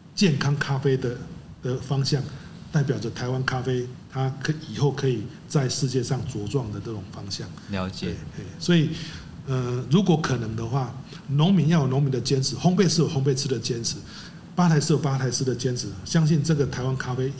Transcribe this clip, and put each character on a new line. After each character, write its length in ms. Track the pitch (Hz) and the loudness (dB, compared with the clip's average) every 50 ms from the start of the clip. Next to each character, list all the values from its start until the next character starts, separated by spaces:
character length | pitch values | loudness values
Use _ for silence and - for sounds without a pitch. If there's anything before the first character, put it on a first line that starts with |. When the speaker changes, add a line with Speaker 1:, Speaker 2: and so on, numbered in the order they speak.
| - - - | -20 -8 0
Speaker 1:
健 220 | - 214 175 143 | 2 4 4 4
康 180 | 127 - 139 143 | 4 2 2 0
咖 200 | 147 - - 139 | 0 0 -2 -2
啡 180 | 131 135 139 131 | 0 2 2 2
的， 220 | 127 131 120 120 120 - - - - - - - - | 2 0 -2 -4 -6 -10 -12 -14 -14 -16 -18 -14 -8
的 140 | - 123 127 | -4 -4 -4
方 280 | 123 - - 143 135 135 | -4 -2 -2 0 0 0
向， 180 | - 151 131 - - - - - - - - - - | 2 0 0 -2 -4 -10 -12 -14 -16 -16 -16 -6 -2
代 100 | - 151 | 0 2
表 160 | 135 131 123 104 | 2 2 0 0
着 100 | 113 113 | -2 -6
台 180 | - - 123 | -6 -4 -4
湾 160 | 123 131 131 131 | -2 -2 -2 -2
咖 180 | - 135 127 | -2 -2 -2
啡 240 | 120 131 127 123 120 123 - - - - | 0 0 0 0 -2 -4 -8 -14 -14 -8
它 220 | - 135 131 131 131 - | -4 -2 -2 -2 -2 -2
可-， 120 | - 156 151 156 - - | -2 -4 -4 -4 -6 -8
以 60 | 107 | -2
后 140 | 104 143 143 | 2 2 2
可 180 | 131 - 139 135 | 2 2 2 0
以 140 | 123 110 98 - - - - - | 0 0 -2 -6 -10 -14 -6 0
在 180 | - 151 131 | 0 2 2
世 200 | 123 - - 143 | 2 0 0 0
界 140 | 127 117 131 | 0 0 0
上 200 | 113 - 127 123 - - | 0 0 -2 -2 -4 -4
茁 160 | - 104 104 | -6 -6 -4
壮 240 | 104 - 139 117 107 | -2 -2 -2 -2 -4
的 80 | 104 104 | -6 -6
这 120 | 98 117 | -6 -8
种 120 | 113 101 92 92 | -8 -8 -10 -10
方 120 | - 117 104 101 | -12 -12 -10 -8
向。 180 | - - 113 - - - - - | -8 -8 -10 -10 -14 -14 -8 -6
Speaker 2:
了 180 | 101 92 92 95 | -4 -2 -2 -4
解。 180 | 95 - 92 | -4 -6 -6
Speaker 1:
对， 80 | 87 82 - 78 - - | -6 -6 -6 -10 -10 -12
对， 80 | - 104 92 - | -12 -12 -12 -12
所 180 | - - - 175 | -4 2 4 4
以， 160 | 165 147 - - - - - - - - - - - - | 4 4 2 0 -6 -8 -10 -12 -12 -14 -14 -16 -12 -6
呃， 360 | 135 131 131 123 123 123 123 123 113 | -4 -2 -2 -2 -2 -2 -4 0 4
如 120 | 139 202 | 4 4
果 140 | 196 196 160 151 | 6 6 4 4
可 180 | - - 131 | 2 0 0
能 180 | 120 113 107 110 | 0 -2 -4 -4
的 100 | 110 113 | -4 -4
话， 300 | 113 127 143 127 117 - - - - - - - | -2 -2 -2 -2 -4 -6 -10 -14 -14 -16 -12 -6
农 260 | - 135 143 156 190 202 | 0 2 4 6 6 6
民 140 | 175 135 | 6 6
要 140 | 156 180 160 | 6 6 4
有 60 | 131 | 4
农 140 | 127 131 139 | 4 4 2
民 100 | 147 131 | 2 2
的 100 | 127 120 | 2 0
坚 200 | 113 - 139 131 | 0 2 2 2
持， 140 | 131 - - | 2 0 0
烘 200 | - - 175 185 | 2 2 4 6
焙 120 | 208 196 | 6 6
师 140 | 156 - 170 | 6 4 4
有 80 | 143 120 | 2 2
烘 140 | - 135 135 | 2 2 2
焙 140 | 143 131 | 2 2
师 100 | 131 - | 2 0
的 120 | 131 127 113 | -2 -2 -2
坚 240 | - - 120 117 113 | -2 -4 -4 -2 -4
持， 140 | - - - - - - - - - - - - - - | -4 -6 -6 -10 -14 -16 -16 -16 -16 -16 -18 -18 -4 0
吧 140 | - 175 170 | 2 4 4
台 100 | 160 143 | 4 4
是 140 | - - 156 | 4 4 2
有 60 | 131 | 2
吧 180 | 156 143 135 | 2 0 0
台 120 | 131 131 127 | 0 0 0
师 140 | 120 - 135 | 0 0 0
的 100 | 127 120 | 0 0
坚 220 | - - 127 123 | 0 -2 -2 -2
持， 120 | 120 104 104 95 - - | -4 -6 -8 -10 -10 -4
相 200 | - - 165 160 | 0 2 2 4
信 160 | 151 170 147 131 | 4 4 4 2
这 120 | - 160 | 2 2
个 100 | 143 135 | 2 0
台 160 | - - 131 127 | 0 -2 -2 -2
湾 120 | 135 131 | -2 -2
咖 180 | 127 - 131 127 | -2 -4 -4 -2
啡 200 | 127 131 139 139 | -2 -2 -4 -4